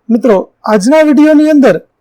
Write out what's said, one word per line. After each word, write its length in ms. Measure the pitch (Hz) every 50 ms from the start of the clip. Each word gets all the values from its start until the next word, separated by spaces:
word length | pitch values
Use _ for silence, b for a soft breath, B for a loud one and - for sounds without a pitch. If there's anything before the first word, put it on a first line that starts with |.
| _ -
મિત્રો, 400 | 226 226 277 247 202 185 - - _ _ -
આજના 380 | 220 214 208 185 254 311 311
વીડિયોની 480 | 311 302 277 302 294 311 311 294 302 311
અંદર 320 | 311 285 285 220 165 - - _ _ _